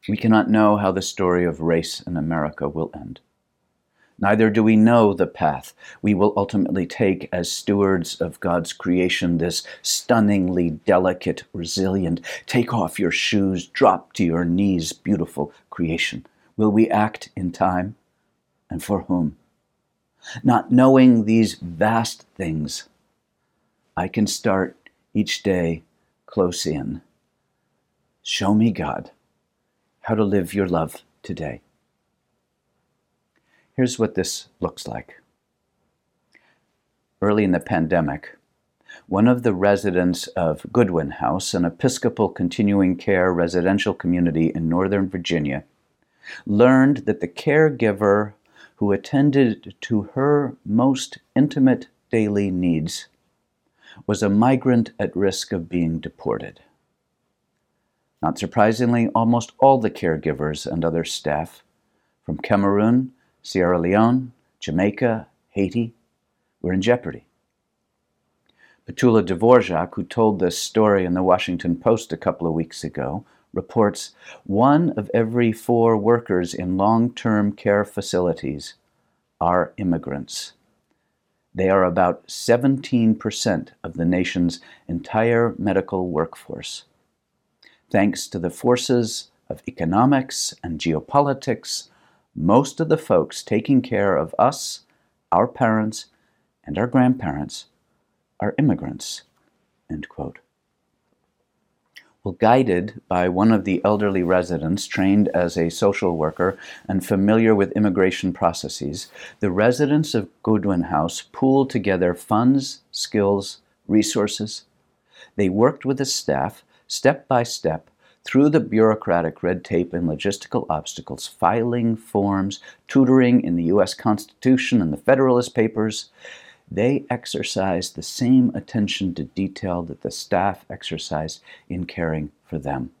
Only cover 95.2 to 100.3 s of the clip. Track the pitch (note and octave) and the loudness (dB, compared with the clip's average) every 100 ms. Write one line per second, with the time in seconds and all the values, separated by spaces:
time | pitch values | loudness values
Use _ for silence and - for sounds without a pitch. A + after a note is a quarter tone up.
95.2 | _ F2 A#2+ - A#2+ A2 G#2+ A2 - _ | _ 0 0 0 0 2 -2 -6 -16 _
96.2 | _ _ _ _ - D2+ A#2+ B2+ B2+ B2+ | _ _ _ _ -8 -4 0 2 2 2
97.2 | F2+ C#2+ C#2+ - - _ _ _ _ _ | -4 -6 -8 -12 -20 _ _ _ _ _
98.2 | _ _ G#2 - D3 F#2 C#2 - - - | _ _ -6 0 0 0 -4 -12 -12 -14
99.2 | _ _ _ _ _ _ _ D#2 D2 - | _ _ _ _ _ _ _ -12 -12 -12
100.2 | C#2 | -12